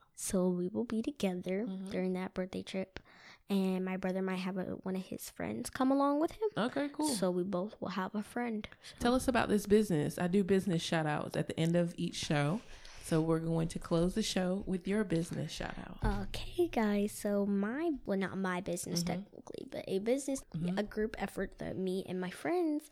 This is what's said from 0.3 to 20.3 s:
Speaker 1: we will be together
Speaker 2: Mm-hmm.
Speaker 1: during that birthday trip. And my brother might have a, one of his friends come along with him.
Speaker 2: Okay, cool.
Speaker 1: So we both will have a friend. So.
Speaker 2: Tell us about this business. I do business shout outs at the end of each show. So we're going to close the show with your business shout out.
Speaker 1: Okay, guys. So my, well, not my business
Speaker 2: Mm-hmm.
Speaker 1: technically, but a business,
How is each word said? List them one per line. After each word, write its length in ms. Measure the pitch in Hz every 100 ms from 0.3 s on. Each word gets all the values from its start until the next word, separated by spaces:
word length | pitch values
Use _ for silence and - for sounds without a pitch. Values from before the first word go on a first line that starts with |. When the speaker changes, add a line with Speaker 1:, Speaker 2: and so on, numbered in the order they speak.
| 190 180
Speaker 1:
we 180 | 180 180
will 160 | 214 233
be 160 | 220
together 640 | 233 294 196 180 185 190 233
Speaker 2:
Mm-hmm. 220 | 190 190
Speaker 1:
during 220 | 190 185
that 200 | 185 185
birthday 300 | - 185 185
trip. 360 | 190 196 190 - - - - - -
And 360 | 196 190 185 185
my 100 | 185
brother 260 | 190 185
might 180 | 185 185
have 180 | 185 190
a, 60 | 180 190
one 140 | 190 190
of 60 | 185
his 240 | - -
friends 400 | - 170 220 240
come 200 | - 262
along 300 | 277 277 285
with 120 | 330
him. 180 | - 427 -
Speaker 2:
Okay, 320 | 233 277 285
cool. 160 | 285 302
Speaker 1:
So 240 | 226 185
we 120 | 180
both 320 | 180 180 202 -
will 100 | 185
have 240 | 185 185
a 80 | 208
friend. 460 | 208 240 240 214 - -
So. 120 | - -
Speaker 2:
Tell 160 | 240 254
us 140 | 262
about 180 | 240 -
this 180 | 208 202
business. 540 | 208 214 160 147 -
I 80 | 175
do 160 | 196
business 380 | 185 190 185 165
shout 240 | - 165 151
outs 320 | 151 - -
at 100 | 165
the 100 | -
end 200 | 165 170
of 160 | 170 -
each 200 | 170 -
show. 440 | - 147 143 202 - - - - -
So 160 | 165
we're 180 | 160 160
going 300 | 160 165 165
to 100 | -
close 360 | - 165 175 202
the 60 |
show 440 | 214 - 185 190 -
with 180 | 185 185
your 200 | 208 196
business 440 | 165 170 - 151
shout 260 | - - -
out. 460 | - - 196 202 202
Speaker 1:
Okay, 400 | - 320 - 339
guys. 460 | 247 214 208 208
So 320 | - 208 202 202
my, 460 | 202 202 262 339 269 -
well, 120 | 190
not 200 | 190 190
my 220 | 190 180
business 420 | 185 175 - 175
Speaker 2:
Mm-hmm. 120 | 175 175
Speaker 1:
technically, 440 | 202 - - - -
but 140 | - -
a 120 | 190
business, 440 | 214 269 285